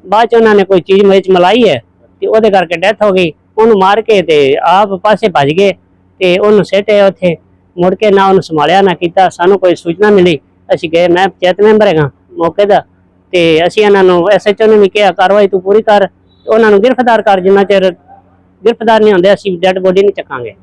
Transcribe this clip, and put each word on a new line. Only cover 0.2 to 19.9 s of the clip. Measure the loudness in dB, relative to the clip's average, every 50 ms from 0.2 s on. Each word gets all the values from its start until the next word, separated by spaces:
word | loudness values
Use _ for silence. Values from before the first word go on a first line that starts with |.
| 0
ਚ | 0 0
ਉਹਨਾਂ | 2 2 2 2
ਨੇ | 2 2
ਕੋਈ | 0 0 -2
ਚੀਜ਼ | 0 0 0 2 2
ਮੇਰੇ | 2 2 0
ਚ | 0 0
ਮਲਾਈ | 0 0 2 0 2 2 0 0
ਹੈ, | 0 -2 _ _ _ _ _ _ _ _
ਤੇ | -6
ਉਹਦੇ | -2 0 0 0 2
ਕਰਕੇ | 0 0 -2 -2 -6
ਡੈਥ | -4 -2 -4 -2 _ -2
ਹੋ | -2
ਗਈ। | 0 0 -2 -4 -6 _ _ _ _
ਉਹਨੂੰ | 0 2 2 2 2
ਮਾਰ | 2 0 0 0
ਕੇ | 0 0 -2 0
ਤੇ | 0 0 0 2 2 0 0 0
ਆਪ | 0 0 0 0 0 -2 -4
ਪਾਸੇ | -4 -2 -2 -2 0 -2 -2
ਭੱਜ | -2 -2 -2 -2
ਗਏ, | 0 0 -2 -2 -2 _ _ _ _ _ _ _ _ _
ਤੇ | -2 -2 0 0
ਉਹਨੂੰ | 2 2 2 2 0
ਸਿੱਟ | 0 -4 -4 0 0
ਆਏ | 0 2
ਉੱਥੇ। | 2 0 0 _ -4 -4 -4 -4 _ _ _ _ _ _ _
ਮੁੜ | -4 -2 -2 -2
ਕੇ | -2 0 0
ਨਾ | 2 2 2
ਉਹਨੂੰ | 2 0 0 -2
ਸੰਭਾਲਿਆ | -4 -4 -2 -2 0 0 2
ਨਾ | 0 0 -2
ਕੀਤਾ। | -4 -6 -4 0 0 -2 -2
ਸਾਨੂੰ | -2 -2 0 0 0 0
ਕੋਈ | 0 -2 -2
ਸੂਚਨਾ | -2 -6 -10 -4 -2 0 2
ਮਿਲੀ, | 2 2 2 2 0 -4 _ _ _ _ _ -6 -6
ਅਸੀਂ | -6 -4 -4
ਗਏ, | -2 0 0
ਮੈਂ | 2 2 0 0
ਪੰਚਾਇਤ | -2 -4 _ -4 -4 0 0
ਮੈਂਬਰ | 2 2 2 2 2
ਹੈਗਾ | 0 0 0 -2 -4 _ _ _ _ -8
ਮੌਕੇ | -6 -6 -4 -2 -2 0
ਦਾ, | 0 0 -2 -2 _ _ _ _ _ _ _ _ _
ਤੇ | -2 0 0 2 0 0 0
ਅਸੀਂ | -2 0 0 0
ਇਹਨਾਂ | 2 2 2 2
ਨੂੰ, | 2 2 0 0 0
ਐਸ | 0 0 0
ਐਚ | -4 -2 0
ਓ | 0
ਨੂੰ | 2 2 2
ਵੀ | 2 0
ਕਿਹਾ, | _ 0 0 0
"ਕਾਰਵਾਈ | 0 0 -2 0 2 0 0
ਤੂੰ | 0 -2 -6
ਪੂਰੀ | -2 0 -2 0
ਕਰ।" | 2 2 0 0 0
ਤੇ | -2 _ _ _ _ _ _ _ -2 0
ਉਹਨਾਂ | 0 2 2
ਨੂੰ | 2 2
ਗ੍ਰਿਫਤਾਰ | 2 0 -2 0 0 0 0 0
ਕਰ, | 2 0 0 0
ਜਿੰਨਾ | 0 0 0 0 0
ਚਿਰ | 0 0 0 0 -2 -4 _ _ _ -20 -20 _ _ _ _ _ _ _ _ -4
ਗ੍ਰਿਫਤਾਰ | -4 -4 _ -2 0 0 2
ਨਹੀਂ | 2 2 2
ਹੁੰਦੇ, | 2 0 0 0
ਅਸੀਂ | 0 -4 -8 -6 -4
ਡੈੱਡ | -4 -4 -2 0
ਬੋਡੀ | -2 0